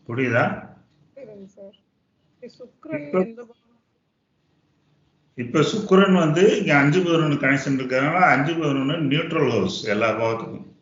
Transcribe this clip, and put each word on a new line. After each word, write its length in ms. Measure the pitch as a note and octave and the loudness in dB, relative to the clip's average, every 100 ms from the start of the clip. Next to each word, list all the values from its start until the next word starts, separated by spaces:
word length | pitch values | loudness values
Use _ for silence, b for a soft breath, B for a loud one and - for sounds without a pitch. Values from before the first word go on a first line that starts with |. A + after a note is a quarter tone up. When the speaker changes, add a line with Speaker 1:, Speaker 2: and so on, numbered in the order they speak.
| - | -8
Speaker 1:
புரியுதா? 340 | A#2 B2+ A#2 F3+ F#3+ - - _ _ _ | -4 0 0 0 -4 -14 -20 _ _ _
Speaker 2:
புரியுதுங்க 340 | C#4 A#3 G#3 F#3+ - | -20 -20 -20 -20 -20
சார். 200 | G3 _ _ _ _ _ _ | -20 _ _ _ _ _ _
இப்ப 160 | _ A#3+ _ | _ -20 _
சுக்கிரன் 480 | B3 _ D#4 D4+ | -20 _ -10 -10
Speaker 1:
இப்ப 160 | D4 C#4+ G3+ | -2 -2 -2
Speaker 2:
எந்த 140 | A3+ A#3 | -6 -20
பாவம்? 340 | _ _ _ _ _ _ _ _ _ _ _ _ _ _ _ _ _ _ - | _ _ _ _ _ _ _ _ _ _ _ _ _ _ _ _ _ _ -12
Speaker 1:
இப்ப 200 | A#2 D#3+ D3+ | -4 0 0
சுக்கிரன் 480 | G#3+ - F#3+ G3 F3+ | -2 2 4 6 4
வந்து 200 | D#3+ D#3 G3+ - | 4 4 4 4
இங்க 160 | D#3+ C#3+ | 2 4
அஞ்சு 180 | C#3 F3 E3+ | 4 2 2
பதினொன்னு 360 | D#3+ D#3 C#3+ | 2 2 0
கனெக்ஷன் 340 | C3+ C#3 C#3+ C3 | 0 0 0 -2
இருக்கிறதுனால 460 | B2+ B2+ C#3+ F3 F3 | 0 0 0 2 2
அஞ்சு 200 | C3+ D3 E3 | 2 0 -2
பதினொன்னு 360 | D3+ C3+ C3+ E3+ C#3+ | -2 -2 -2 -2 0
நியூட்ரல் 420 | D3+ E3 D#3+ C3 A2+ | -2 -2 0 0 0
ஹவுஸ் 220 | F#2+ - A2 | -2 -4 -4
எல்லா 160 | G#2 A2+ A2 | 0 0 0
பாவத்துக்கும். 460 | A2+ A2+ - - - _ | -2 -4 -8 -14 -18 _